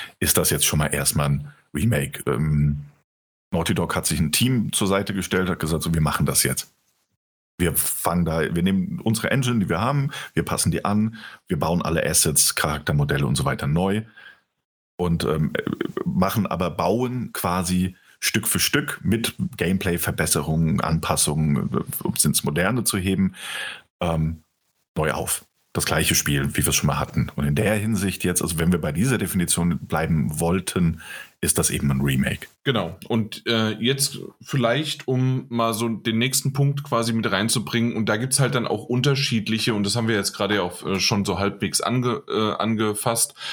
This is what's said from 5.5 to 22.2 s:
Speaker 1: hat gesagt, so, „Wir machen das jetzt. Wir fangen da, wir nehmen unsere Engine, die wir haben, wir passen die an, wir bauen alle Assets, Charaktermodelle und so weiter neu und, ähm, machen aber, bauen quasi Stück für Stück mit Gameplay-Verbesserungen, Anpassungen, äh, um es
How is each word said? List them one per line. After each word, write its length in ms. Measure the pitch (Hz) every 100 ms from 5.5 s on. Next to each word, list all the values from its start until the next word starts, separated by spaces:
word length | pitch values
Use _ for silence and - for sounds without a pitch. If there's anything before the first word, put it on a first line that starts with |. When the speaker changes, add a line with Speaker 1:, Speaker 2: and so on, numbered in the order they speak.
Speaker 1:
hat 80 | 85
gesagt, 240 | 80 82
so, 100 | 85
„Wir 80 | 82
machen 240 | 76 -
das 180 | 71 71
jetzt. 300 | - 65 - _ _ _ _ _ _ _ _ _
Wir 160 | 85
fangen 500 | - - - - 87
da, 300 | 82 80 78
wir 80 | 85
nehmen 360 | 90 95 90 -
unsere 260 | - 113 -
Engine, 280 | 135 120 120
die 100 | 92
wir 140 | 82
haben, 280 | 113 143 139 - -
wir 120 | -
passen 260 | 80 - -
die 160 | 82 -
an, 300 | 104 110 110 - - _
wir 120 | 85
bauen 240 | - 175
alle 200 | - - -
Assets, 460 | 76 82 73 -
Charaktermodelle 720 | - - 76 - 73 71 76 69
und 100 | -
so 80 |
weiter 220 | 65 67 69
neu 380 | 78 95 104 110 - - - _ _ _ _ _ _
und, 280 | 87 85
ähm, 280 | 57 78 78 - - - - - -
machen 400 | 95 95 113 95
aber, 240 | 85 90
bauen 640 | 73 87 107 123 123 110
quasi 600 | - 95 90 87 92 92 - _ _
Stück 280 | - - -
für 120 | 92
Stück 400 | - 143 143 -
mit 320 | - 117 117 - 95 -
Gameplay-Verbesserungen, 1200 | 85 95 - 85 - - 85 85 73 80 80 98
Anpassungen, 880 | - 80 - 78 - 76 78 71 -
äh, 80 | - - -
um 100 | -
es 100 | -